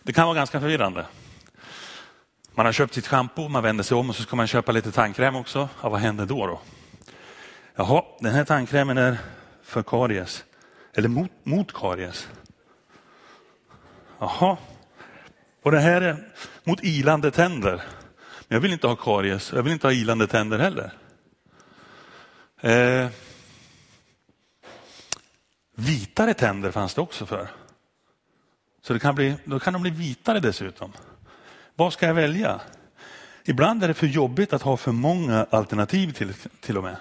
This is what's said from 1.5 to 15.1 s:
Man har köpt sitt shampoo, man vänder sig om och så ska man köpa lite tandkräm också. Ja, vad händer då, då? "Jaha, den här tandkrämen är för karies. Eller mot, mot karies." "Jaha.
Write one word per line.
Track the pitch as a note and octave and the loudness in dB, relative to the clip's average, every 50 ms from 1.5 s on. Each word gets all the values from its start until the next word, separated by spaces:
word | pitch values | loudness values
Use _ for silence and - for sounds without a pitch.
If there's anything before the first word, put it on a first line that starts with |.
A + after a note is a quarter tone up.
| _ - - - - - - - - - - - _ _ _ _ _ _ _ - - | _ -20 -20 -20 -20 -18 -18 -18 -18 -20 -20 -20 _ _ _ _ _ _ _ -10 0
Man | - B2+ | 2 2
har | A#2 A2 | 2 4
köpt | - C#3+ B2 - | 2 0 0 0
sitt | B2+ - | -8 -4
shampoo, | - C#3 C3 B2+ B2 - E3 D#3 | 0 0 0 0 0 -6 -8 -6
man | D3 C#3+ B2+ A2+ | -2 -2 0 0
vänder | A2 G#2+ G#2 - | 0 0 0 0
sig | - B2+ | 2 2
om | A#2+ B2+ B2+ | 2 0 0
och | A#2+ | -4
så | - A2+ | -6 -8
ska | - - | -4 -2
man | B2 A2+ | -2 0
köpa | A2 - A#2+ - - | 2 0 0 0 2
lite | A2+ A2+ G#2 A2 | 0 0 0 -2
tandkräm | G2 B2+ A2+ G#2 F#2+ - B2+ C3+ C3 | 0 0 0 0 2 0 0 0 0
också. | C3 A#2 - - C#3 C#3+ C3+ - - | -2 -8 -6 -4 -4 -4 -6 -8 -6
Ja, | - A2 | -4 -2
vad | G#2+ G2+ | -2 0
händer | A2 A2 G#2 G#2 G2+ | 0 0 0 -2 -4
då, | F#2+ C#3 C3 G2+ | -4 -2 -4 -4
då? | F2+ E2+ - - - - - - - - - - - - - - - - - - - - - - - - | -4 -6 -8 -12 -20 -20 -20 -20 -20 -20 -20 -20 -20 -20 -20 -20 -20 -20 -20 -20 -20 -20 -20 -20 -14 -4
"Jaha, | - G2 G2 C3+ E3+ - - - - | -4 0 2 2 2 2 0 -10 -4
den | A#2 A2+ A#2 | -2 0 2
här | C#3+ C#3+ | 2 2
tandkrämen | - D#3 C#3 B2 - C#3+ C#3+ C#3 C#3 B2+ | 2 2 0 0 0 0 0 2 2 2
är | B2+ B2 B2+ A#2+ A2 - - - - - - - _ _ | 2 4 2 2 0 -8 -14 -18 -20 -20 -20 -20 _ _
för | - - A#2 G#2 | -6 -6 -4 -4
karies. | - - A#2 B2+ A#2 G#2+ F#2+ F2+ - - - - _ _ _ _ - _ - - - - | 0 0 0 2 2 0 -2 -4 -6 -10 -14 -14 _ _ _ _ -20 _ -20 -18 -8 -2
Eller | - G#2 A2+ | 0 0 2
mot, | A#2+ C#3 F#3 F#3 - _ - | 2 0 -2 -4 -6 _ -4
mot | - D3 G3 G3 - - | -2 0 0 -2 -2 -6
karies." | - - F#2+ F2+ F2+ F#2 F2+ - - - - - - - - - _ _ _ _ _ _ _ _ - _ _ _ _ - - - - _ _ _ _ _ _ - - - - - - - - - - | -6 -4 -4 -4 -4 -6 -10 -10 -12 -14 -14 -18 -20 -20 -20 -20 _ _ _ _ _ _ _ _ -20 _ _ _ _ -20 -20 -20 -20 _ _ _ _ _ _ -20 -20 -20 -20 -20 -20 -20 -20 -12 -8
"Jaha. | G#2+ - - - F3 F#3+ F#3 - - - - - - _ _ - - - | -6 -6 0 2 2 2 2 0 -6 -20 -20 -20 -20 _ _ -20 -20 -20